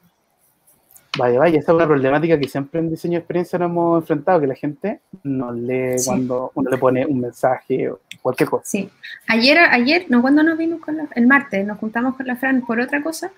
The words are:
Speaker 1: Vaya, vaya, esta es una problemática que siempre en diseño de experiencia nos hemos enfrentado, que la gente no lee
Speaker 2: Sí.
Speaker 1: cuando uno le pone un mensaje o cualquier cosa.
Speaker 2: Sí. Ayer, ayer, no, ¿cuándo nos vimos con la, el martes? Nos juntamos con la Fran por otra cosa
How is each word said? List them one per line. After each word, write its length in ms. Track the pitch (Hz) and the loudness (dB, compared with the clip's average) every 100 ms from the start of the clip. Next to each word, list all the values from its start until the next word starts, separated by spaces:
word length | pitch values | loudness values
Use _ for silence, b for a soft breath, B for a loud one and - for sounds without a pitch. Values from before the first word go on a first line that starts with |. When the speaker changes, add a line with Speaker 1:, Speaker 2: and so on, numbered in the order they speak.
| _ _ _ _ _ _ _ _ _ _ _ - | _ _ _ _ _ _ _ _ _ _ _ -2
Speaker 1:
Vaya, 200 | 123 120 | 2 4
vaya, 200 | 170 151 | 4 4
esta 140 | - | 2
es 40 | 165 | 2
una 100 | 160 | 4
problemática 520 | 143 131 143 165 156 | 2 2 2 2 0
que 80 | 131 | 0
siempre 320 | 139 139 165 | -6 -6 -4
en 120 | 165 | -4
diseño 220 | 160 175 | -4 -4
de 60 | 170 | -4
experiencia 380 | 170 175 170 180 | -2 -4 -2 -2
nos 120 | 175 | -2
hemos 320 | 170 170 170 | 0 0 0
enfrentado, 360 | 165 151 190 180 | 0 -2 2 2
que 80 | 135 | 0
la 80 | |
gente 460 | 127 147 147 196 302 _ - | -2 -6 -6 -8 -8 _ -12
no 280 | 139 131 123 | -6 -4 -4
lee 480 | 120 120 131 127 127 | -6 -4 -2 -2 -2
Speaker 2:
Sí. 80 | 127 | -2
Speaker 1:
cuando 420 | 127 127 127 127 | -2 -2 -4 -4
uno 160 | - 131 | -4 -2
le 60 | 127 | 2
pone 300 | 131 127 147 | 2 2 0
un 140 | 131 | -2
mensaje 680 | 120 - 131 131 - 131 127 | -4 -2 -2 -2 -2 -4 -4
o 100 | - _ - | -8 _ -6
cualquier 300 | 127 127 151 | -4 -2 -2
cosa. 140 | 123 - | -2 -4
Speaker 2:
Sí. 240 | 202 190 - B B - | -6 -8 -12 B B -2
Ayer, 300 | 226 247 320 | 2 4 6
ayer, 460 | 339 247 240 339 - | 4 4 2 0 2
no, 100 | 240 | 2
¿cuándo 220 | 254 294 | 4 4
nos 160 | 311 320 | 4 2
vimos 220 | 330 330 | -2 -4
con 160 | - 311 | -6 -8
la, 100 | 302 | -4
el 120 | 240 240 | 0 4
martes? 400 | 277 269 196 202 | 4 2 -4 -4
Nos 120 | 208 | -6
juntamos 380 | 220 233 254 262 | -6 -2 -4 -4
con 100 | 254 | -6
la 100 | 247 | -4
Fran 240 | 262 262 247 | 0 0 0
por 140 | 226 | -2
otra 220 | 247 285 | -2 -4
cosa 280 | 302 320 359 | -4 -8 -10